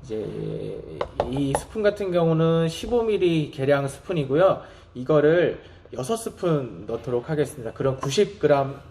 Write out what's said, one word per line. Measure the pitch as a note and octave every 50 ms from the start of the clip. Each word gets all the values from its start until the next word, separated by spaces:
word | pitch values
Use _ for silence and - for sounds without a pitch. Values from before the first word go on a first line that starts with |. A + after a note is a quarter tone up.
| -
이제 | - A2 G#2+ G#2 G#2 G#2 G#2+ G#2+ G#2+ G#2 G#2+ G#2 G#2 G2+ G#2 - - D#2 D#2 - - - - -
이 | A#2+ B2+ C#3 C#3+ C#3 C3+ -
스푼 | - - - A3 G#3
같은 | G#3 G3 - G#3 F#3+
경우는 | F3 F3 E3+ E3 D#3+ D#3+ D#3+ E3 E3 E3 E3 D#3+
십오 | D#3+ - - A3 A#3 A#3+ A3+
밀리 | A3 G#3+ F#3+ F3+ F3 E3+ D#3+ D3 C3
계량 | - - C3+ C3+ C#3+ C#3 C#3 C3+
스푼이고요. | - - - - F#3+ E3 C#3+ B2+ C3 D#3 F#3 F#3+ D3+ - - - - - - - -
이거를 | B2+ B2 - D#3 D3+ C#3+ D3+ D#3+ F3 E3 C3+ - - - - - - - - -
여섯 | F3 E3+ - A3+
스푼 | A3+ - A3 - - - F3 D#3+ D3 C3 A#2+ G2+ E2+ G#2 G#2
넣도록 | A2+ A#2 - C3 A#2+ A#2+ A#2+ -
하겠습니다. | D#3+ D3 D3 C3 - - A2+ A2 -
그럼 | - C3 C3+ B2+ C3
구십 | - C#3 C3+ G#3 G#3 - - -
그램 | - D3 D3 C#3 C#3 C3+ C#3 - - -